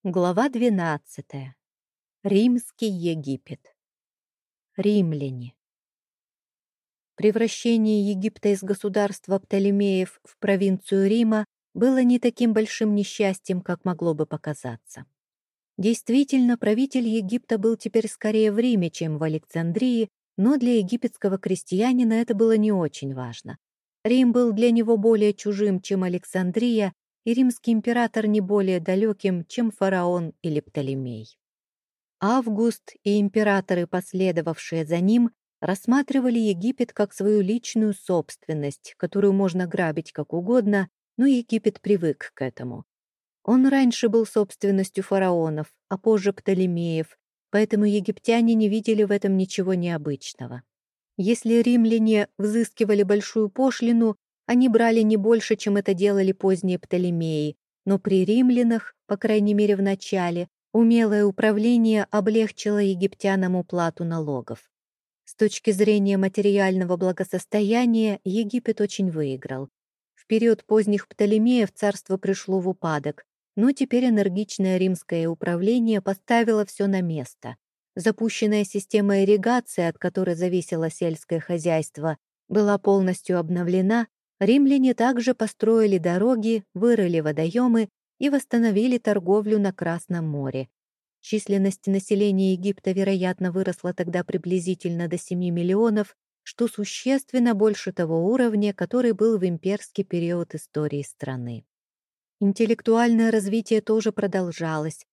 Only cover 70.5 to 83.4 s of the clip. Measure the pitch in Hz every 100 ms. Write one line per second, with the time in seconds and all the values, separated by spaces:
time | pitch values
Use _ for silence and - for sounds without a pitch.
70.5 | 220 - 214 208 202 - - 208 214 226
71.5 | 247 202 - 208 202 - 190 190 190 -
72.5 | 190 185 185 165 151 143 - _ _ _
73.5 | - 240 285 269 247 247 214 196 185 214
74.5 | - 190 185 185 180 - 170 165 165 175
75.5 | 175 196 247 226 208 196 196 - 233 233
76.5 | 220 202 - 196 190 175 156 139 - 120
77.5 | 117 _ _ _ - 175 220 226 - 214
78.5 | 208 202 202 - 214 202 196 196 208 208
79.5 | 247 240 - 170 - 180 190 185 165 180
80.5 | 180 - 170 160 - 170 160 - 165 -
81.5 | 170 170 160 151 - 156 151 _ _ _
82.5 | 202 208 202 202 196 185 185 - 180